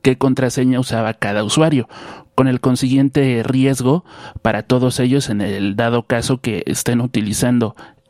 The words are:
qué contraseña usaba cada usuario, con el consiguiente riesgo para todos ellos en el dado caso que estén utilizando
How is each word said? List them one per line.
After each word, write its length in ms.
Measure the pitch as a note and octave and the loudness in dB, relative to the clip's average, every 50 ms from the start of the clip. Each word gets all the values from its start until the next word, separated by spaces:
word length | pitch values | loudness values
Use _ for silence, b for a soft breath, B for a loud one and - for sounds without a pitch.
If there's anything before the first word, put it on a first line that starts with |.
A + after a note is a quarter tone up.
qué 160 | - C3 B2+ | 2 2 2
contraseña 640 | - C#3 C3 B2+ - C3 A#2+ - - B2+ B2+ B2+ B2 | 2 2 0 0 0 0 -2 0 0 0 2 2 0
usaba 320 | B2+ - A#2+ A2+ A2 A2 A2 | -2 -2 -2 -2 -2 -2 -4
cada 320 | - - G2+ G#2 G#2 G#2+ | -4 -4 -2 -2 -2 -2
usuario, 420 | G2+ - D#3 D#3+ E3 D3+ B2+ A2 - B B B B B B B B _ | 0 2 2 2 4 2 0 -2 -4 B B B B B B B B _
con 140 | - C3+ C3 | 0 2 2
el 100 | B2+ B2+ | 0 0
consiguiente 840 | - C3 B2+ - C3+ B2+ C3+ C3+ C#3 C3+ - D3 C#3 C3 A#2+ A#2 A2 | 0 0 0 0 0 2 2 2 2 2 2 2 2 2 0 0 -2
riesgo 600 | G#2+ C3 C3 C3 C#3 C3+ B2+ B2 C3 D3 F3+ - B B B B B B B | 0 0 2 2 2 0 0 2 2 0 0 -2 B B B B B B B
para 220 | - A2+ G#2 G#2+ - | -2 -2 -2 -2 0
todos 360 | - B2+ B2 B2+ B2+ - - | 0 2 2 2 0 0 0
ellos 300 | B2 B2 C3+ C#3+ C#3 - | 0 0 0 0 0 -2
en 100 | G#2+ G2+ | -2 -4
el 380 | G2+ G2+ G2 G2+ G2 G2 G2 | -2 -4 -4 -4 -4 -2 -2
dado 260 | G#2+ A#2 A#2 A#2+ A#2+ - | 0 0 0 0 0 0
caso 380 | - B2 A#2 A2+ - C3 B2 | -2 -2 -2 0 -2 -2 -2
que 220 | - A#2+ G#2+ - - | -2 -4 -4 -4 -4
estén 340 | C#2 - - - B2+ A#2+ A#2+ | -4 -6 -4 -2 -2 0 0
utilizando 800 | B2 B2 - A2 G#2+ G2+ A2 - B2+ B2 B2 A#2+ A#2 G2+ - B B B B B _ | 0 -2 -2 -2 -2 -2 -2 0 0 2 2 2 0 -2 -4 B B B B B _